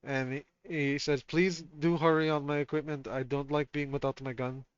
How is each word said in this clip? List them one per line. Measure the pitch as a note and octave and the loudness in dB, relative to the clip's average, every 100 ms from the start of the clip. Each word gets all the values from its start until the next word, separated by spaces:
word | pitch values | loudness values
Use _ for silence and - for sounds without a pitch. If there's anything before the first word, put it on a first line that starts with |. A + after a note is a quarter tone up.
And | D#3 C3+ C3 | -4 -2 -2
he, | C3+ - _ | -4 -8 _
he | - E3 C#3+ C#3 | -8 -2 0 0
says, | - C#3+ | 2 0
Please | - D#3 F#3 E3+ | 0 2 2 2
do | E3 D3+ D#3+ E3+ | -10 -2 2 4
hurry | E3 D#3+ D#3 | 6 4 4
on | D3+ | 2
my | C#3+ D3 | 0 0
equipment. | C#3+ D#3 D3 D3 C3 | 0 -2 -2 -6 -4
I | B2 | -4
don't | C3 C#3 C#3 | -2 -2 0
like | D3 C#3+ | 0 0
being | D3 C#3+ | -2 -2
without | C#3 C#3 C3 | -2 -2 -2
my | C3 | -6
gun. | B2 B2+ C3 C3 | -4 -4 -4 -12